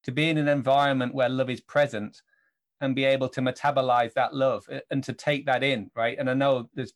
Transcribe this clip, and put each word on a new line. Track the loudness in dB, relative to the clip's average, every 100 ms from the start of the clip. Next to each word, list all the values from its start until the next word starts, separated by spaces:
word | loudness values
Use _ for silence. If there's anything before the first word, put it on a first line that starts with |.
to | -4
be | 0 0
in | 2
an | 2
environment | 2 2 4 4 2 -2
where | 0 0
love | 0 -2
is | -4
present | _ 0 0 -2 -8 -14 _ _ _ _ _ _
and | -2
be | 0
able | 2 2 0
to | -2
metabolize | -4 0 0 0 2 2 2
that | 0 -2
love, | 0 0 0 -6
uh, | -14 -6
and | -4
to | -4
take | -6 -2 -2 0
that | 0
in, | 2 0 -4 -4
right? | -4 -2
And | -2
I |
know | 2 2 0 -2
there's | -8 -10